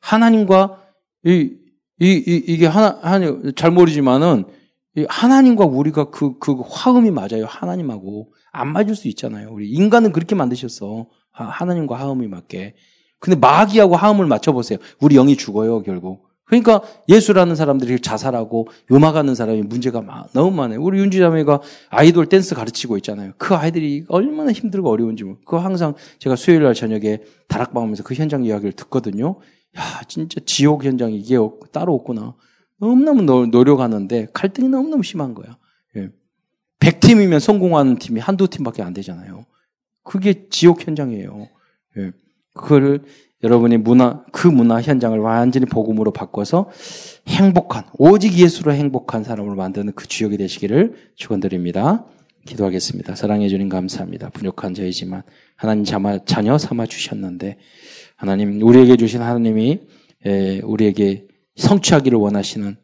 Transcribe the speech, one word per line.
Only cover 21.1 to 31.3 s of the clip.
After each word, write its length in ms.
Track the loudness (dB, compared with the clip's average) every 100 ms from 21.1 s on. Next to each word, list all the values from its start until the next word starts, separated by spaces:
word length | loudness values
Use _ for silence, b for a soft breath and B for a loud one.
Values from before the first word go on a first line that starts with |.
| 2
자매가 400 | 2 2 2 0 B B B
아이돌 360 | 4 4 4 2
댄스 300 | 2 0 -6
가르치고 400 | -8 -10 -6 -6
있잖아요. 380 | -6 -12 -12 -12
그 160 | -2
아이들이 500 | -2 -2 -4 -6 -8 -4
얼마나 420 | -2 -2 -4 -4
힘들고 400 | -4 -6 -4 -2
어려운지 320 | -2 -4 -6
뭐. 140 | -12 -16
그거 140 | _ -6
항상 360 | -4 -4 -4 -6 b b
제가 160 | -4
수요일 300 | -2 4 4
날 100 | 4
저녁에 460 | 2 -2 -4 -4 -6 b b _
다락방 380 | -6 -4 -6
하면서 180 | -6 -8
그 120 | -10
현장 300 | -6 -4 -4
이야기를 280 | -4 -4 -6
듣거든요. 640 | -10 -8 -6 -6 -6 -6 -8 b b b -14
야, 220 | -14 -14 -14
진짜 320 | -12 -10 -12
지옥 400 | -8 0 0 0
현장이 320 | -2 -4 -4 -6
이게 200 | -2